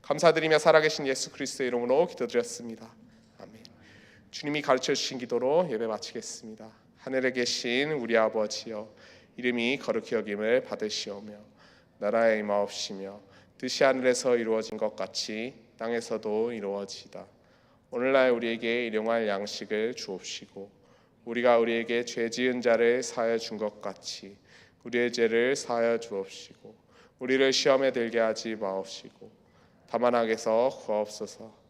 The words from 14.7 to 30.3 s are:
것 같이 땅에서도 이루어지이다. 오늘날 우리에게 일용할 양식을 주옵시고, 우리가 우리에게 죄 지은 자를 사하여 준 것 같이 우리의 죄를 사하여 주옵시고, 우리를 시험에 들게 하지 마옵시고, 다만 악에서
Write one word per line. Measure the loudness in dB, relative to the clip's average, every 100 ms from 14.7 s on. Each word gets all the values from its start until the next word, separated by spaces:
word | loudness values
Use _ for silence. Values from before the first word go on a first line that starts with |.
| -4
것 | -4 -4
같이 | -8 -6 -6 -6 -8 -12 -20 _
땅에서도 | -4 -4 -4 -6 -2 -2 -2
이루어지이다. | -4 -6 -6 -8 -12 -16 -18 -18 _ _ _ _ _ _
오늘날 | -2 2 6 6
우리에게 | 4 0 -2 0 0 0
일용할 | -2 0 0 0
양식을 | -2 -4 -8 -4 -2 -2
주옵시고, | -4 -10 -10 -10 -14 -14 -16 -18 _ _ _ _ _ -6
우리가 | 2 6 6
우리에게 | 6 0 0 -2 -2
죄 | -4 -4
지은 | 0 0 2
자를 | 2 4 4 2
사하여 | -2 -2 0 0
준 | -4 -6
것 | -6 -6
같이 | -12 -10 -12 -12 -16 -20 _ -20 -20 _
우리의 | -4 0 0
죄를 | 2 2 4 2 0
사하여 | -2 0 2 0
주옵시고, | -2 -8 -8 -12 -20 -20 -20 -20 _ -20 -20 _
우리를 | 0 4 4
시험에 | 4 4 4 4
들게 | 0 -2 0
하지 | 0 0 -6 -6
마옵시고, | -4 -6 -8 -14 -18 _ -20 _ _ _ _ _ _
다만 | 0 2
악에서 | 4 2